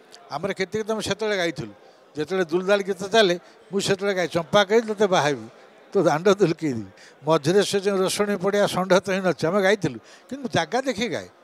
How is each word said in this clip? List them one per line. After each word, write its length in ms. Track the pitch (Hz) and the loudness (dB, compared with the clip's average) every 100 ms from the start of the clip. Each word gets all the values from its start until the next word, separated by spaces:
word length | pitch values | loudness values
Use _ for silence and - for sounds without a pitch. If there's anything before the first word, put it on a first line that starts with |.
| - - - | -20 -20 -12
ଆମର 200 | 139 196 | -8 -6
କେତିକି 320 | 185 185 214 208 | -6 -6 -6 -4
ତମେ 120 | 220 | -6
ସେତେବେଳେ 360 | - 196 220 196 | -4 -4 -2 -2
ଗାଇଥିଲୁ, 360 | 170 151 110 98 - _ _ 147 | -2 -4 -12 -14 -20 _ _ -10
ଯେତେବେଳେ 280 | 147 190 | -4 -2
ଦୁଲଦାଲ 360 | 165 180 185 202 | 0 -2 2 0
ଗୀତ 220 | 196 185 196 | 0 -6 0
ଚାଲେ, 280 | 226 196 175 - - - | 4 4 2 -6 -20 -6
ମୁଁ 80 | 196 | -4
ସେତେବେଳେ 340 | 139 190 202 | -2 -2 -2
ଗାଏ, 120 | 185 165 | -2 -2
"ଚମ୍ପା 340 | 170 160 208 | -2 2 2
କହିଲି 220 | 190 226 220 | 4 2 2
ତୋତେ 200 | 202 202 | 0 2
ବାହାହେବି, 400 | 180 143 127 113 - - - - | 4 2 -2 -8 -20 -20 -20 -4
ତୋ 60 | 196 | 2
ଦାଣ୍ଡ 240 | 165 151 196 | 2 2 2
ଦୁଲକେଇବି।" 520 | 190 170 170 156 117 95 - - _ 143 | 4 2 0 -4 -4 -8 -16 -20 _ 0
ମଝିରେ 340 | 160 143 202 | 0 2 2
ସେ 160 | 185 202 | 2 -2
ଯେଉଁ 180 | 196 190 | -2 0
ରୋଷଣୀ 380 | 185 - 208 196 | -2 -2 -2 -2
ପଡ଼ିଆ 300 | 190 208 190 | -2 0 0
ଷଣ୍ଢ 260 | 175 190 185 | 0 2 2
ତ 80 | 202 | 2
ହେଇନଛି, 340 | 190 185 151 156 | -2 -2 0 0
ଆମେ 140 | 202 | 2
ଗାଇଥିଲୁ, 360 | 190 208 156 117 - - | 2 2 -2 -6 -16 -20
କିନ୍ତୁ 180 | - 277 | -16 -12
ମୁଁ 80 | 247 | -4
ଜାଗା 280 | 175 160 247 | -4 -2 -2
ଦେଖି 260 | 269 196 233 | -4 -4 -4
ଗାଏ, 200 | 117 92 _ | -6 -10 _